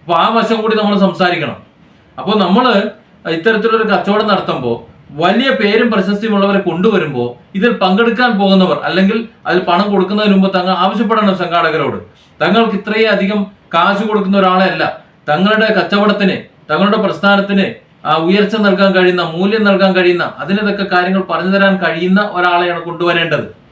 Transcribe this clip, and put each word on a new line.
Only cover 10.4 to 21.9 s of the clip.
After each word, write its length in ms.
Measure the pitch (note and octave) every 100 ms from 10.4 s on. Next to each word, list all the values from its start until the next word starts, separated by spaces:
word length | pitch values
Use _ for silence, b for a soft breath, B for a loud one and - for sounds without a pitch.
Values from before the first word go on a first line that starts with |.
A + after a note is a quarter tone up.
| F#3+
തങ്ങൾ 160 | F#3 F#3
ആവശ്യപ്പെടണം 680 | F3 F#3 G#3 G#3+ A3 G3+ F#3
സംഘാടകരോട്. 600 | E3+ E3+ D#3+ D3+ C3 G2+ - b b _
തങ്ങൾക്ക് 320 | D#3+ G#3 A3+
ഇത്രയും 360 | F#3+ G#3 G#3+ A3+
അധികം 360 | G3 F#3+ G#3 G3 - _
കാശ് 320 | E3 F#3 G3 G#3+
കൊടുക്കുന്ന 320 | G#3 F#3+ G3
ഒരാളെ 260 | F#3 F#3
അല്ല, 340 | F#3+ D#3+ C#3+ - - _ -
തങ്ങളുടെ 440 | D#3 G3 G#3+ A3
കച്ചവടത്തിന്, 640 | F3+ - G3+ G3+ G3 F#3+ - - _ _
തങ്ങളുടെ 240 | D#3 G3+ A3
പ്രസ്ഥാനത്തിന്, 800 | F#3+ D3+ G3+ G3+ G3 G3 F3 - _ _ -
ആ, 80 |
ഉയർച്ച 420 | D#3+ E3 G3 G3 A3
നൽകാൻ 380 | G3+ F#3 G3
കഴിയുന്ന, 280 | F#3 F3+ F3+
മൂല്യം 420 | E3 D#3+ G3 A3
നൽകാൻ 280 | G3+ F#3+ F#3+
കഴിയുന്ന, 400 | F#3 F3+ F3 D3+ -
അതിനതൊക്കെ 460 | D3 G3 G#3 G3
കാര്യങ്ങൾ 380 | F#3 F3+ F3+ F#3+ F3+
പറഞ്ഞു 200 | E3 F#3
തരാൻ 260 | G3 G3 F#3+
കഴിയുന്ന 540 | E3+